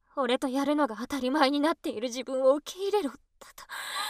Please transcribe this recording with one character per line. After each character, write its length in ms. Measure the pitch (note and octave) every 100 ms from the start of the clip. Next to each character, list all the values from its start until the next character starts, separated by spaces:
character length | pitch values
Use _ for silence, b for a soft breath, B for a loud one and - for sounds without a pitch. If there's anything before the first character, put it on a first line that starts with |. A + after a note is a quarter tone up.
| _ -
俺 240 | B3 B3+
と 80 | C4+
や 180 | C4 C#4
る 100 | D4+
の 120 | C#4
が 80 | G#3+
当 80 | B3
た 140 | C#4
り 100 | B3+
前 220 | D4+ C#4
に 80 | C#4+
な 140 | D4
っ 20 | E4+
て 160 | D#4+
い 100 | G#3
る 60 | B3
自 160 | B3
分 180 | B3 C4
を 140 | C4 D4
受 180 | -
け 60 | F4+
入 120 | G4
れ 120 | G#4
ろ、 80 | C#4+
だ 60 | - _ _ - -
と。 80 | - B B B